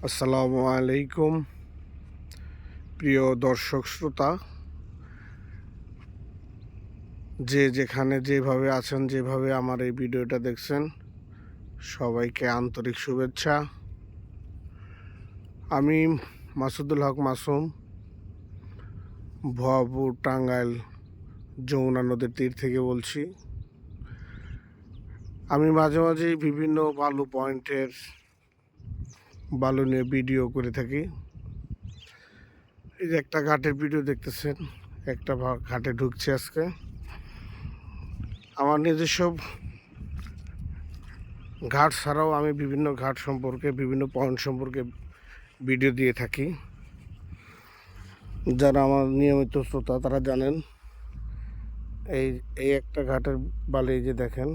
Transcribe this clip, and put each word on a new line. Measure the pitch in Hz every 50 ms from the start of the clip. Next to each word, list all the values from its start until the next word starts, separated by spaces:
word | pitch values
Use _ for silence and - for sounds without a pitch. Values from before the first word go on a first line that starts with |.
| -
আসসালামু | 135 - - 135 131 131 131 131 127 131 131 127
আলাইকুম, | 131 131 131 131 127 131 139 143 131 - - 160 156 160 160 147 - - - - - - - - - - - - - - - - - - - - - - - - - - - - - - -
প্রিয় | - 147 135 135 131 131 131
দর্শক | 120 127 131 127 113 - - - 135 123
শ্রোতা, | - - - - 156 135 - 143 143 170 190 - - - - - - - - - - - - - - - - - - - - - - - - - - - - - - - - - - - - - - - - - - - - - - - - - - - - - - - - - - - -
যে | 131 120 135 143 139 135
যেখানে | 123 131 135 120 - 131 135 131 135 135
যেভাবে | 127 135 139 139 131 139 131 127 135 135
আছেন, | 131 131 120 - 147 135 135 131
যেভাবে | 135 135 123 127 135 131 131 135 135
আমার | 131 127 127 127 120
এই | 127 123 120 127
ভিডিওটা | 131 123 120 127 123 117 127 123
দেখছেন, | 117 127 120 - - - 147 143 151 156 - - - - - - - - - - - - - - - - - -
সবাইকে | - - - - 139 120 117 117 120 120 117 - 131 123
আন্তরিক | 120 120 123 123 113 - 117 123 117 -
শুভেচ্ছা। | - - 131 127 131 123 - - - 156 147 147 147 143 - - - - - - - - - - - - - - - - - - - - - - - - - - - - - - - - - - - - - - - -
আমি | 160 139 139 147 156 156 160 160 160 139 - - - - - - -
মাসুদুল | 139 135 135 - - 147 143 156 143 143
হক | 139 135 139
মাসুম, | 143 135 131 123 - - 143 143 156 160 151 - - - - - - - - - - - - - - - - - - - - - - - - - - - - - - - - - - 143 120
ভুয়াপুর, | 120 123 131 131 131 127 120 131 131 135 131 123 123 -
টাঙ্গাইল, | 143 131 131 131 127 127 123 123 120 120 120 113 - - - - - - - - - - - - - - - 131 123
যমুনা | 143 135 131 131 127 127 127
নদীর | 123 123 117 127 120 117
তীর | - 135 127 127 -
থেকে | - 131 123 131
বলছি। | 127 127 127 123 113 - - 151 143 175 190 - - - - - - - - - - - - - - - - - - - - - - - - - - - - - - - - - - - - - - - - - - -
আমি | - 143 151 160
মাঝে | 160 156 156 156 147 160
মাঝেই | 165 165 165 160 165 170 165
বিভিন্ন | 156 151 156 143 147 156 156 156 156 156 151 147
বালু | 143 143 147 143 139 139 131 131
পয়েন্টের | 131 131 135 135 131 123 - 143 135 135 131 120 - - - - - _ _ _ _ _ _ _ _ _ _ _ _ - - - - - - - - - - - - - - 139 131
বালু | 131 131 131 131 135
নিয়ে | 131 131 131 127
ভিডিও | 123 139 135 127 127 131 131 127 120
করে | 120 131 123 123
থাকি। | 117 135 127 117 135 147 160 185 160 - - - _ - - - - - - - - - - - - - - - - - - - - - - - - - _ _ _ _ - - - -
এই | 185 165
যে | 165
একটা | 160 139 - - 156 147
ঘাটের | 147 151 147 131 151 143
ভিডিও | 139 147 147 147 156 143
দেখতেছেন, | 139 139 117 - 151 120 - - 147 139 - 160 - - - - - - - -
একটা | - 127 - - - 139
ভা-, | 123 127 127 127 117 113 -
ঘাটে | 120 123 110 131 123
ঢুকছি | 117 135 127 - - - - 139
আজকে। | 131 - - - 160 160 175 175 - - - - - - - - - - - - - - - - - - - - - - - - - - - - - - - - - - - -
আমার | - 139 143 151 151
নিজস্ব | 151 170 160 156 165 156 - - 180 175 170 160 - - - - - - - - - - - - - - - - - - - - - - - - - - - - - - - - - - - - - - - - - - - - - 120 113
ঘাট | 139 147 156 151 - -
ছাড়াও | 147 147 147 156 160 156
আমি | 147 147 151 147
বিভিন্ন | 143 147 139 135 139 151 151 143
ঘাট | 123 127 135 135 -
সম্পর্কে, | - 143 139 127 127 135 127 127 135 143 139
বিভিন্ন | 127 135 127 135 135 139
পয়েন্ট | 135 - 131 135 135 127 127
সম্পর্কে | - 139 131 127 135 131 127 135 127 120 - - - - - - - - - - - - - _ 135
ভিডিও | 127 131 127 131 135 123
দিয়ে | 123 135 127 117
থাকি। | - 123 117 - - 139 160 180 139 - - - - - - - - - - - - - - - - - - - - - - - - - - - - - - - - - - - - - - 127
যারা | 123 139 139 135 139 139
আমার | 135 139 139 135
নিয়মিত | 135 135 135 143 143 143 139 135 117 - 147
শ্রোতা | 131 - - 139 120 - 127 127
তারা | 127 135 131 139
জানেন। | 131 135 131 127 135 139 151 160 151 - - - - - - - - - - - - - - - - - - - - - - - - - - - - -
এই, | - 135 131 131 127 123 - - -
এই | - 131 135
একটা | 139 139 - - - 151 139
ঘাটের | 127 135 131 - 143 135 131 131 123 - - - -
বালি, | 135 135 127 127 131
এই | 127 120
যে | 131 127
দেখেন | 117 127 120 - - 127 143 160